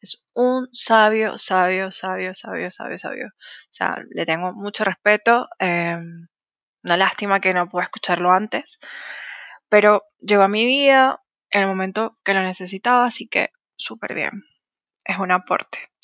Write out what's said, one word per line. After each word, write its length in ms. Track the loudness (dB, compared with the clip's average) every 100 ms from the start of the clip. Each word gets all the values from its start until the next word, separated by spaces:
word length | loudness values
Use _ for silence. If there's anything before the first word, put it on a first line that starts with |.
Es 240 | -8 -10 _
un 360 | -2 0 0 -6
sabio, 640 | -6 2 4 4 2 -2 -2
sabio, 560 | -2 2 2 0 -4
sabio, 420 | -8 -8 -6 -6
sabio, 360 | -8 -8 -8 -8
sabio, 280 | -10 -10 -10
sabio. 280 | -10 -10 -12
O 440 | _ -20 -20 _
sea, 240 | -6 -6 -6 -10
le 140 | -8
tengo 300 | -4 -2 -4
mucho 300 | -8 -10 -4
respeto. 640 | -4 0 2 4 4 4 2 -4
Em, 720 | -2 0 -2 -4 -10 -16 -20 _ _ _ _ _
una 120 | -2 2
lástima 440 | 2 0 0 0
que 120 | 2
no 160 | 0 -2
pude 160 | -4
escucharlo 460 | -6 -6 -4 0 4
antes, 460 | 4 2 -6 -8 -18 -18 -16 -16 -14 -14 -16 -18 -20 _
pero 360 | 6 6 4 _ _
llegó 220 | 0 4
a 60 | 4
mi 160 | 4
vida 560 | 0 4 6 6 6 2 _ _ _
en 120 | 0
el 40 | 0
momento 520 | 0 -2 -2 -4 _
que 100 | -2
lo 80 | 0
necesitaba, 640 | 0 -6 -10 -6 2 2 2
así 220 | -2 -4
que 220 | -4 -4 _ _ _
súper 380 | -14 -10 -10
bien. 300 | -6 -6 -8 -16 _ _ _ _ _
Es 140 | -8 -4
un 140 | 0
aporte. 580 | 0 2 -4 -4 -14 -16 _